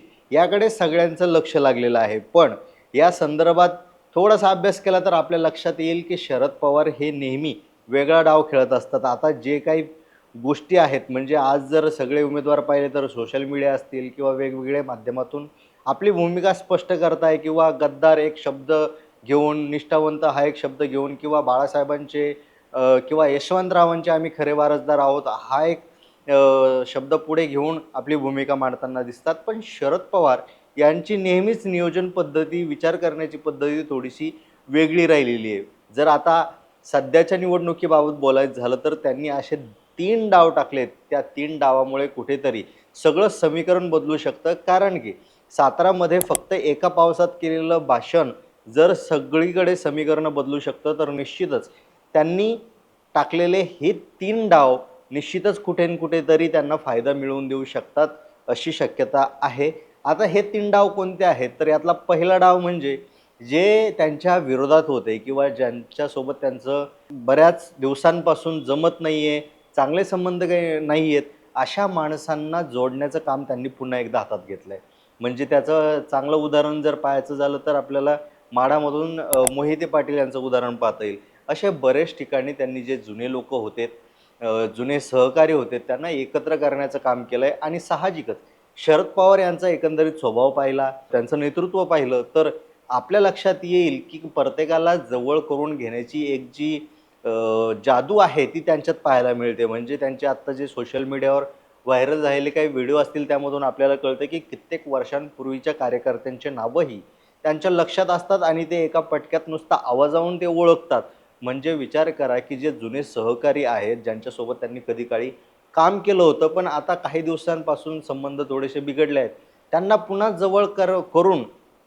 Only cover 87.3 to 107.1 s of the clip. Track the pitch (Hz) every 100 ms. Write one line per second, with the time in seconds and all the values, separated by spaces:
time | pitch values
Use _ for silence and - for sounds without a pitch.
87.3 | 123 135 - 156 165 - 156 185 165 127
88.3 | 101 _ _ _ - - 156 180 - 190
89.3 | 196 180 170 180 160 160 156 156 156 123
90.3 | 110 135 139 135 135 135 131 - 127 120
91.3 | 147 147 165 180 190 180 160 127 127 120
92.3 | 160 156 - - _ - 127 - 202 196
93.3 | - 190 185 180 180 170 131 - 156 160
94.3 | - 135 135 156 160 170 175 123 123 123
95.3 | 156 151 143 151 143 117 120 120 151 147
96.3 | 135 123 143 151 151 151 _ _ _ 123
97.3 | 113 113 110 113 107 135 123 139 208 180
98.3 | 139 135 160 165 156 151 160 151 127 123
99.3 | 120 120 117 113 117 120 139 135 135 139
100.3 | 135 - 135 139 - 120 135 135 139 135
101.3 | 139 139 - _ _ 127 131 131 156 147
102.3 | 139 143 156 156 131 127 147 139 151 143
103.3 | 143 143 143 135 131 139 139 139 131 147
104.3 | 160 - - - 165 147 135 127 143 147
105.3 | - 135 131 151 151 127 123 131 117 135
106.3 | 127 147 127 113 143 151 104 -